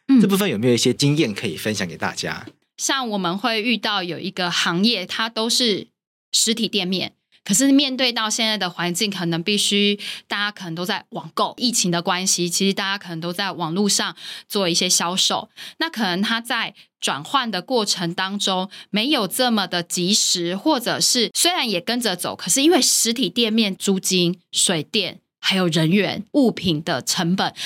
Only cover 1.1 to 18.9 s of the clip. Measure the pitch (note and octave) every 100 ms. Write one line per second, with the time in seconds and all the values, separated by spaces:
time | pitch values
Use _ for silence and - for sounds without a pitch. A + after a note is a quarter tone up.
1.1 | D3 C3 G2 A2 - A2 G#2+ F2+ D#2+ G2
2.1 | - E2+ D2+ - _ _ - - C#4 A#3+
3.1 | G#3 F3+ G3 A#3+ A3+ A3+ A3 A3+ G#3 F3+
4.1 | D3 F#3+ F#3+ F3+ - F#3 E3+ G#3+ G#3 F#3
5.1 | - A3+ A3+ A3+ A3+ B3 F3 - _ _
6.1 | _ _ - - A3+ A3 G3+ F3+ F#3 -
7.1 | _ _ _ - G3+ C#4 C#4 C#4 B3+ C4
8.1 | A#3 A3 G#3+ A3 G#3+ F#3 E3+ F3 F3 G#3+
9.1 | F#3+ E3+ E3 E3+ G#3 - G3+ G3+ G3+ -
10.1 | - - G#3 G#3 - F#3 E3 F#3 G3 -
11.1 | E3+ D#3+ - G3 - A#3+ - F#3 E3+ F3
12.1 | F3+ F#3+ - F3 - G3 G3 G3 G3+ F3+
13.1 | E3 E3+ F3+ G3 E3 E3 F3 G3+ - G3+
14.1 | E3 - - - G#3 F3+ E3 F#3 - F3
15.1 | F#3+ - G3 - - - - D#4+ A3+ G3+
16.1 | F3 G#3 A#3 A#3 A#3+ F#3+ - - - -
17.1 | C#3 D3+ C#4 A#3+ F#3 F3 B3 G3+ F3 E3+
18.1 | F3 F#3+ G3+ G3+ F#3 F#3+ - -